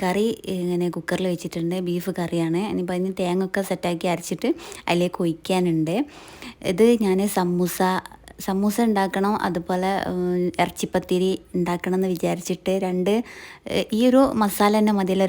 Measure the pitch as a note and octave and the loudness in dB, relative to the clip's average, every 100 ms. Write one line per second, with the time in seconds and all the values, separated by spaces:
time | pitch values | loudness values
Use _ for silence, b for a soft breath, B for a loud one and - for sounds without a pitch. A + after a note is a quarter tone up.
0 | F#3 F#3+ A3+ - - F#3 F3+ F3 F3 E3+ | -2 0 0 -2 -6 -4 -2 0 0 -4
1 | - F3+ F#3 F3 E3+ F3 E3+ F#3 F3+ F3 | -4 -2 -2 -2 -6 -4 -2 -2 -2 -2
2 | F3+ F3+ E3 E3+ E3 E3+ G#3 F#3 F3+ F3+ | -4 -4 -2 0 0 0 -2 -2 -2 -2
3 | F#3 F#3 F3+ F3+ F#3+ G3+ F#3+ F3+ F3 E3+ | -2 -2 0 0 0 -2 -2 -2 -2 -2
4 | F#3 F3 - F3 A#3+ E4 B B - F3 | -2 -2 -4 -4 -2 -2 B B -2 0
5 | F3+ - F3 D#3 - F#3 F3+ D#3+ D#3 G3 | 0 0 -2 -2 -2 0 2 2 0 0
6 | C#4+ B B B B3 - - F#3 A3+ A#3 | -2 B B B -18 -6 -2 4 4 4
7 | G3+ F#3+ G3+ G3+ F3+ F3 F3+ - F#3 F#3 | 2 2 2 0 0 2 0 0 0 0
8 | - - - - - G3 G#3 G3+ A#3 G3+ | -6 -16 -20 -10 -4 0 2 2 2 2
9 | F#3+ F#3+ G3 G#3+ G3 F3 E3+ F#3 F#3+ G3 | 2 2 0 0 0 -2 -2 0 0 0
10 | - F3+ F3+ F3+ F3+ - F3 - F3+ F3+ | -2 -2 0 0 0 0 -2 -2 -4 -2
11 | F3+ F3+ F#3 F#3+ - F3+ F3 F3 F3+ F#3 | 0 0 2 -2 -4 -2 -2 -2 -2 0
12 | F#3+ F3 F3 F3 - F3+ - F#3+ F#3 F3+ | 0 0 -2 -2 -4 -4 -2 0 0 0
13 | F3+ G#3+ B B B B - - - G#3+ | 2 0 B B B B -4 -4 -2 2
14 | B3 B3+ C4+ A3 G#3 - G#3 G#3+ G#3+ G3+ | 6 6 4 2 0 2 4 4 4 2
15 | F#3 F#3+ | 2 2